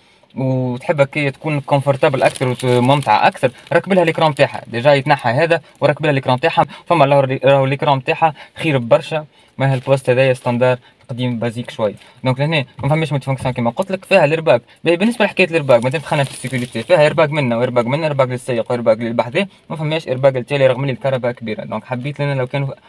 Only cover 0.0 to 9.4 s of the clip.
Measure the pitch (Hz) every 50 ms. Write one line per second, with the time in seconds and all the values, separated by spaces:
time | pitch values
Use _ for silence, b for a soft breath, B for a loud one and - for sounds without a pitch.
0 | b b b b b _ - - 135 131 131 127 127 127 123 120 - - 170 143
1 | 139 135 - 151 143 139 135 - - 156 151 143 135 - 143 139 135 147 135 131
2 | - 156 135 127 123 - - - 135 127 123 - - 127 123 123 120 127 143 147
3 | 135 113 107 - - 180 - - - 123 B B B B - 170 - 185 196 180
4 | 175 165 160 - 165 156 139 - 139 117 - 101 - - 117 117 120 147 143 139
5 | 135 147 143 - - 120 113 139 170 160 170 156 b b b b 139 147 147 143
6 | 156 151 143 139 135 131 127 123 - 165 - 170 156 B B B B - 175 160
7 | 139 139 143 139 131 127 131 - - 135 139 139 135 131 143 135 156 151 139 131
8 | 127 - 160 - 165 160 147 B B B _ - - 165 143 131 120 113 147 151
9 | 147 - 165 151 151 b b b